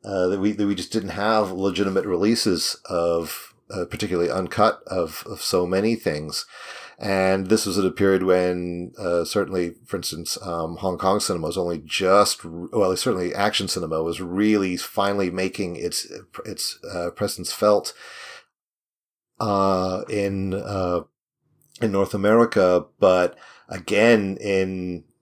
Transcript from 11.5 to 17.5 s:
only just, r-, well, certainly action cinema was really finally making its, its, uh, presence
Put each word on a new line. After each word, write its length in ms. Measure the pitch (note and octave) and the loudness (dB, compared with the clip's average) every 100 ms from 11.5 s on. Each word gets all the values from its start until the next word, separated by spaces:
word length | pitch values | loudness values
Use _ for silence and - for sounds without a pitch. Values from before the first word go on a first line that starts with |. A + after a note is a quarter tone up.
| F2+ | -2
only 240 | F2 E2 | -4 -4
just, 600 | D#2 - F#2 G2+ G2 - | -6 -2 4 6 6 0
r-, 60 | E2+ E2 F2 | -8 -12 -4
well, 240 | A2+ F#2+ F#2 | 2 2 2
certainly 380 | C3+ F#2+ F2 | 0 0 -2
action 320 | - G2+ - G2 | 0 -2 0 -4
cinema 360 | - E2 D#2+ | -4 -4 -2
was 160 | D#2+ E2 | -2 -4
really 560 | F2+ F#2 G#2+ G#2+ F#2+ F2+ | -4 0 2 4 0 -4
finally 520 | - - G2+ G2+ F#2 | -6 -2 0 0 -2
making 460 | F#2 F#2+ - F#2 F2 | -2 -4 -4 -6 -4
its, 300 | - - - - - - | -6 -6 -8 -14 -16 -14
its, 340 | - G2 - - | -12 -8 -8 -10
uh, 260 | - F2+ F2 | -10 -6 -6
presence 420 | - G2+ - F2+ | -4 -4 -4 -8